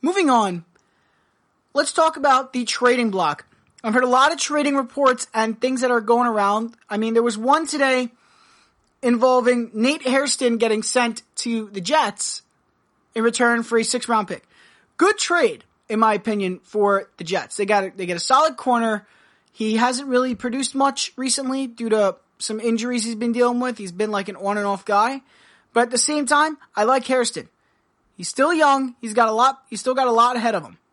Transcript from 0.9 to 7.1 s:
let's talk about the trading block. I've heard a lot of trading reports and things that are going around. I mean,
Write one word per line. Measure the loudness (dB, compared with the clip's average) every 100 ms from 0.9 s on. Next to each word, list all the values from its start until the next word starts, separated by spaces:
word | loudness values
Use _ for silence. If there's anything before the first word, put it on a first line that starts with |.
| _ _ _ _ _ _ _ _
let's | -2 -2
talk | 2 2 2
about | 2 2 2
the | -6
trading | -6 0 2 4 0
block. | 0 -2 -4 -10 _ _ _
I've | -2
heard | 2
a | 4
lot | 4 4
of | 2
trading | -4 0 0 0
reports | -4 2 2 2 -4
and | -2 -2 -2
things | -2 -2
that | 0
are | 0
going | 2 2 2
around. | 0 0 0 -4 -12 _
I | -4
mean, | 0